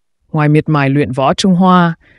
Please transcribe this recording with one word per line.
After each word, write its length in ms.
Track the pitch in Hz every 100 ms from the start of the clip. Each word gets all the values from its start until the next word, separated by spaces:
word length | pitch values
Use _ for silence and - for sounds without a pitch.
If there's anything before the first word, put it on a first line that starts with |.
| _ _ _
Ngoài 180 | 156 147
miệt 200 | 151 151
mài 200 | 151 135
luyện 220 | 139 143
võ 220 | 127 135
Trung 220 | 180 202 175
Hoa, 400 | 185 180 170 165 _